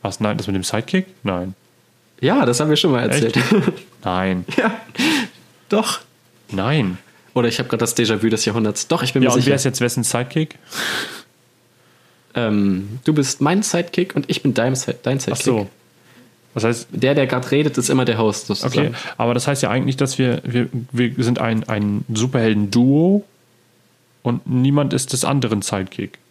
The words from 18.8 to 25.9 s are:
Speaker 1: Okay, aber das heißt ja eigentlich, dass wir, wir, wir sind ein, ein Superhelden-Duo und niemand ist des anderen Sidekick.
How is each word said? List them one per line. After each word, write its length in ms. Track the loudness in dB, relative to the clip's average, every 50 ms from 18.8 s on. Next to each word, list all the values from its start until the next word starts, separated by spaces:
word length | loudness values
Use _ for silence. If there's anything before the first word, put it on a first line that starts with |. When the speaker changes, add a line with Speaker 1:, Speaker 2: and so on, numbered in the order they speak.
| 0 0
Speaker 1:
Okay, 20 | -2 -6 -12 -12 -6
aber 160 | -2 0 0 0
das 140 | 0 0
heißt 160 | 0 0 0 0
ja 60 | 0
eigentlich, 280 | 0 0 0 0 0
dass 200 | 0 -2 -2 0 0
wir, 220 | 0 0 0 -2 -4
wir, 240 | -2 0 0 -2 0 -4 -8 -8 -6
wir 320 | -2 0 0 0 0 0 0
sind 160 | 0 0 0
ein, 240 | 0 0 0 -2 -2 -2
ein 360 | -2 -2 0 0 -2 -2 -4 -4 -2
Superhelden-Duo 1120 | -2 -2 0 0 2 2 4 2 2 0 2 2 4 4 6 4 4 4 4 4 2 0 _ _ _ _ _ _ _ _ _ _ _ _ _ _ _ _ _ _ _
und 260 | _ -2 -2 -2 -2
niemand 460 | -2 0 2 2 4 2 2 2 0 0
ist 200 | -2 -2 -4 -4
des 120 | -4 -2
anderen 360 | 0 0 0 0 0 -2 -2
Sidekick. 580 | -2 -2 -4 -4 -4 -6